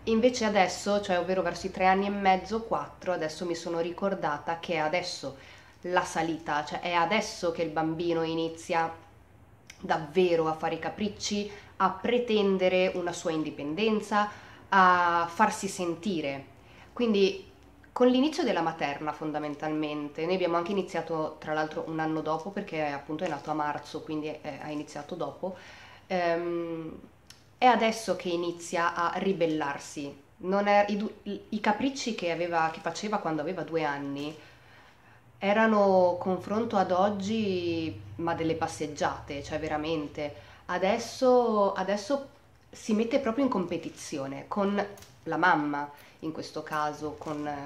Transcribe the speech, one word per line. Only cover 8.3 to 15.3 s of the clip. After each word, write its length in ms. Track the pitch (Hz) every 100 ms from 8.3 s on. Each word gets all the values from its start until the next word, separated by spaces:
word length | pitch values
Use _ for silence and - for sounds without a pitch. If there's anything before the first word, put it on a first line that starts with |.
| 165 165 165 - 170 160 - - - - - - - - -
davvero 720 | 185 165 156 190 180 165 160
a 60 |
fare 220 | 156 165 160
i 40 |
capricci, 720 | 160 - 208 - - 208 202 - - -
a 120 | 190
pretendere 1040 | - 226 240 240 214 202 190 185 185 185 185
una 160 | 175
sua 200 | 170 180
indipendenza, 1000 | 160 151 147 143 160 220 214 - 214 208 - - - -
a 600 | 196 185 180 175 170
farsi 380 | 170